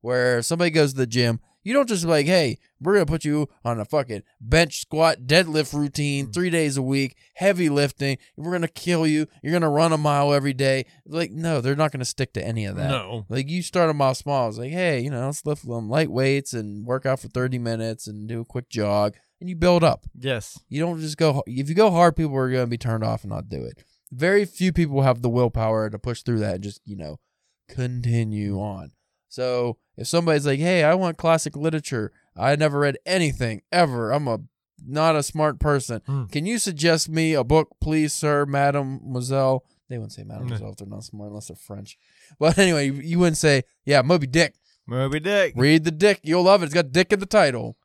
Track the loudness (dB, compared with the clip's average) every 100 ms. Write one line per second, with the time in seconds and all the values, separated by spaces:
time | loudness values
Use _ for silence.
0 | -2 0 2 2 0 0 2 4 2 2
1 | -2 2 0 0 _ _ 0 0 2 -2
2 | 2 2 4 2 2 -2 _ _ 0 2
3 | 2 0 -2 -2 -4 _ -6 -4 -2 -2
4 | -2 -8 -12 _ 0 2 2 -2 -6 2
5 | 2 2 2 2 4 0 -2 -2 -2 -2
6 | -2 -2 -4 -2 0 0 0 -2 -2 0
7 | -2 -6 _ -2 0 2 2 2 0 -2
8 | -4 -4 _ -12 -6 -4 -4 -6 -2 0
9 | 2 0 -2 _ -2 0 2 2 2 2
10 | 2 2 2 2 0 0 0 0 -4 _
11 | -10 -6 -4 -4 -2 0 0 0 -2 -2
12 | -8 -6 -6 -4 -4 -4 -4 -4 -2 -4
13 | -4 -10 -6 -6 -4 -6 -4 0 2 2
14 | 0 0 -2 -2 -2 -4 -8 -2 -2 0
15 | -2 -4 -6 -6 -6 -6 -6 -8 -2 0
16 | 0 0 0 0 -2 -8 -8 -10 -6 -4
17 | -2 -4 -4 -4 -2 -2 -4 -4 -4 -8
18 | -10 -12 -10 -10 -8 -10 -8 -4 0 2
19 | 0 -2 _ _ -12 0 4 6 4 2
20 | -6 -10 -6 -6 -6 -18 _ -4 -4 -4
21 | -8 0 2 2 -4 -6 -2 4 4 8
22 | 6 4 -2 0 0 0 -2 -2 -4 -2
23 | -2 -4 -6 -10 -8 -10 -10 -14 _ _
24 | _ -2 2 2 0 -2 0 2 0 2
25 | 2 2 0 2 0 0 -2 0 -2 -6
26 | -8 -6 -2 -2 -2 -4 -8 -14 -16 -14
27 | -12 -14 _ _ _ _ _ -8 -6 -4
28 | 0 0 0 -4 -4 -4 -6 -10 -14 _
29 | _ _ _ -6 -2 0 -2 -6 _ -12
30 | -2 0 2 2 2 0 2 2 4 4
31 | 0 -2 2 2 0 -4 -4 -4 -4 -6
32 | -6 _ _ -2 0 2 2 2 0 -2
33 | -2 0 0 0 -4 -6 _ 2 2 0
34 | -2 -2 -2 -4 -6 _ _ _ -8 0
35 | 2 2 -2 -2 -2 0 0 0 0 -8
36 | -4 -6 -4 -4 -2 -2 -4 0 2 2
37 | 0 0 2 2 4 2 2 _ -2 0
38 | 0 -2 0 0 0 0 2 0 -4 -8
39 | -8 -6 -2 0 2 0 _ _ _ -12
40 | -12 -14 -16 -10 -8 -8 -10 -14 -16 -16
41 | -16 -16 -14 -14 -16 -20 -16 -16 -16 -20
42 | _ _ _ _ 2 4 4 4 0 -4
43 | -2 2 2 4 4 4 0 _ 2 2
44 | 4 2 2 0 0 _ _ _ -8 -4
45 | -2 -2 0 2 2 2 4 4 2 2
46 | 2 2 0 4 6 6 4 0 0 0
47 | 2 0 2 4 4 0 -8 -12